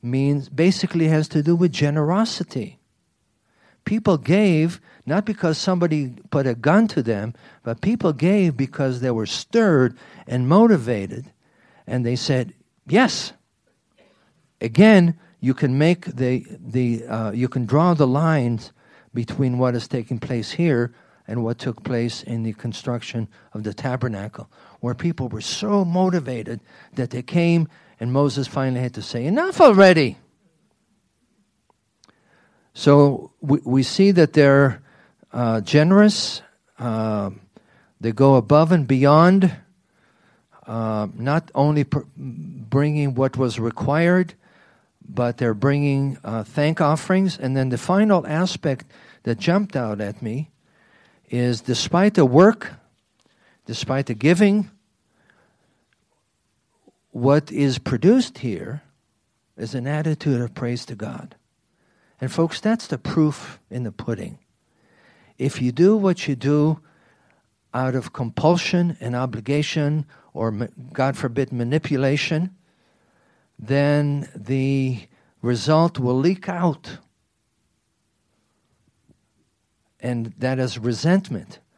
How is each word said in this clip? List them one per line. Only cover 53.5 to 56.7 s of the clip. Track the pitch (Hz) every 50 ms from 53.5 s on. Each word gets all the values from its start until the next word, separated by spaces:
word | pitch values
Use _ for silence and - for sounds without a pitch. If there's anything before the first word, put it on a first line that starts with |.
| _ _ _
despite | - 117 - - - 131 135 139
the | - 120
giving, | 107 135 156 175 170 208 196 202 214 202 - - _ _ _ _ _ _ _ _ _ _ _ _ _ _ _ _ _ _ _ _ _ _ _ _ _ _ _ _ _ _ _ _ _ _ _ _ _ _ _